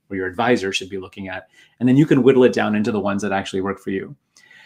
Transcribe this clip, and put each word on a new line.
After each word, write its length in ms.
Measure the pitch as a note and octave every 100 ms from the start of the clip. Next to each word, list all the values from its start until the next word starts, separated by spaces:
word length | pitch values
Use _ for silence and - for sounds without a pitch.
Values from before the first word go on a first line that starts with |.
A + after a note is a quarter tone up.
| _
or 60 | F#2+
your 100 | F#2
advisor 460 | F2+ A#2 A#2 F#2+
should 180 | - F#2
be 80 | F#2+
looking 280 | F#2 - F#2+
at. 220 | F#2 - _ _ -
And 80 | B2
then 80 | C3+
you 100 | D#3
can 160 | C#3+
whittle 220 | B2+ C3
it 80 | B2
down 240 | A#2 G#2+ G#2+
into 160 | G#2+
the 80 | G#2+
ones 220 | G2+ G2+
that 100 | G2+
actually 300 | G2 F#2+ G2
work 180 | G2 F#2+
for 100 | -
you. 240 | F#2+ G2 C#3+ _ _ _ -